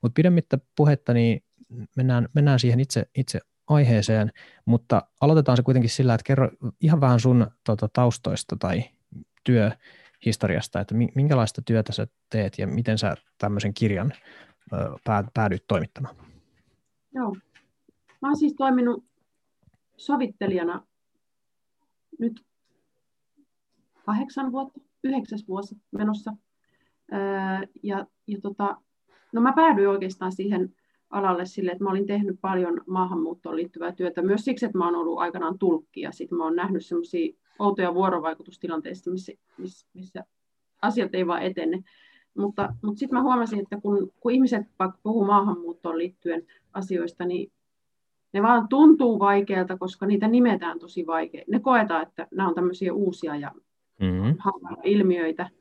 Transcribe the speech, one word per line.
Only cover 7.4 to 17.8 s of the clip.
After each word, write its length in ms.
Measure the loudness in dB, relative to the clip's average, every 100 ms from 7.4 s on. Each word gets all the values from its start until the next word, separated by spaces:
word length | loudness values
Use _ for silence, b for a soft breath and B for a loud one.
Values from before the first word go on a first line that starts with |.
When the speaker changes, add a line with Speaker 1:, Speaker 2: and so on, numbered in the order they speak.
| 4 _
Speaker 1:
tota, 260 | -4 -2 -2
taustoista 640 | 2 0 0 -4 -6 -6 -6
tai 240 | -4 -4 -6 _ _ -20 -20 _
työhistoriasta, 1400 | 2 4 4 0 -18 -20 -20 _ -4 -2 0 -2 -2 -6
että 160 | -4 -2
mi-, 160 | 0 0
minkälaista 460 | 2 2 0 -2 -2
työtä 260 | 0 0
sä 160 | -6 -8 _ _
teet 280 | -4 -4 -4
ja 100 | -4
miten 300 | -2 -2 -2
sä 180 | -2 -6 _ _
tämmöisen 360 | -4 -2 -4
kirjan, 400 | -2 0 0 -2 -6 B B B B _
ö, 20 | -6 -6 -6
pää-, 240 | -2 -2 0
päädyit 300 | -2 -2 -2 _
toimittamaan. 480 | -2 -2 -8 -12 -12 b b b _ _ _ _ _ _
Speaker 2:
Joo. 220 | -6 -6 -6 _ _ _ _